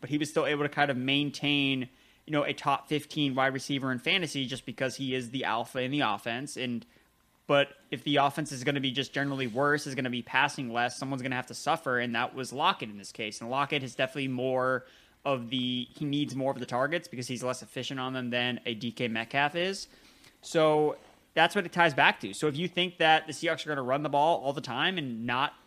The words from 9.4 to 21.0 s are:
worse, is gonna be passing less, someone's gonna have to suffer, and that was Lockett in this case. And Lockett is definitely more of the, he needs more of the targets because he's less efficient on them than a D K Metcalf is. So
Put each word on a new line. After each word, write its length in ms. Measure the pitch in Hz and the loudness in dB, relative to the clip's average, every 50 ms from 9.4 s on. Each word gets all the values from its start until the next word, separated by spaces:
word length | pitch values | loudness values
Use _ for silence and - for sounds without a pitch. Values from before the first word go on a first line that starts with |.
| 135 123 | -4 -2
worse, 380 | 104 123 139 147 147 151 147 | 0 2 2 4 4 2 0
is 100 | 147 135 | -4 -4
gonna 120 | 123 135 127 | -4 -2 -2
be 140 | 120 123 117 | -2 -4 -6
passing 500 | - - 131 139 147 - - 139 120 113 | 0 2 2 2 2 0 -4 -6 -4 -2
less, 240 | 117 120 123 120 | 0 0 0 -2
someone's 260 | - - 131 139 131 123 | -4 -6 -6 -4 -4 -4
gonna 140 | 135 131 | -4 -4
have 120 | 123 127 - | -4 -6 -6
to 60 | 120 | -10
suffer, 440 | - - - 156 160 - 139 127 120 | -8 0 0 0 0 0 0 0 0
and 160 | 120 123 117 | 0 0 0
that 200 | 113 123 120 - | 0 -2 -2 -2
was 180 | 131 131 117 - | -6 -8 -8 -4
Lockett 360 | 131 156 180 190 - 139 110 | 0 2 2 2 2 -4 -10
in 80 | 104 | -10
this 140 | 101 95 - - | -14 -14 -16 -10
case. 280 | - 117 107 107 - | -8 -8 -6 -6 -8
And 100 | 120 117 | -8 -4
Lockett 320 | 123 135 143 139 156 147 135 | -2 -2 0 0 0 -2 -2
is 140 | 127 - | -4 -2
definitely 320 | - 135 131 - 151 139 135 | -2 -2 -2 0 -4 -4 -2
more 580 | 131 123 127 131 131 127 127 127 131 123 123 - - - - _ _ _ _ | -2 -2 0 0 2 2 2 2 0 0 -2 -8 -20 -20 -20 _ _ _ _
of 260 | 143 139 131 120 117 | -2 -2 -2 -2 -4
the, 360 | 131 131 123 123 123 123 123 - - | -4 -2 -2 -2 -2 -4 -4 -6 -8
he 120 | - 156 | -6 -4
needs 320 | 147 139 147 147 123 113 | -2 0 0 0 -2 -2
more 160 | 135 131 135 135 | -2 -2 -2 -2
of 80 | - | -2
the 60 | 123 | -6
targets 420 | - 127 120 131 143 160 175 170 - | -4 0 0 0 0 0 -2 -4 -6
because 180 | - 120 123 | -10 -8 -6
he's 160 | - 131 117 120 | -6 -6 -4 -2
less 180 | 127 127 - | -4 -4 -4
efficient 380 | - 104 - 139 123 - 139 135 | -8 -12 -10 -8 -6 -6 -6 -4
on 120 | 127 131 131 | -4 -4 -4
them 180 | 131 123 123 | -4 -4 -2
than 300 | 120 123 120 123 123 117 - | 0 0 0 0 -2 -2 -4
a 100 | 120 117 | -6 -6
D 180 | 107 101 117 113 | -4 -4 -6 -4
K 160 | - 127 120 | -2 -2 -2
Metcalf 480 | 113 113 113 113 - 139 143 147 - | -2 -2 -4 -2 0 2 2 2 2
is. 320 | 170 175 190 196 196 - - - - - - - - - - _ _ | 0 -2 -2 -2 -6 -10 -14 -18 -20 -20 -20 -20 -20 -20 -20 _ _
So 560 | - - - 165 156 156 151 151 151 151 - - | -16 -2 4 6 6 6 6 6 4 2 2 -2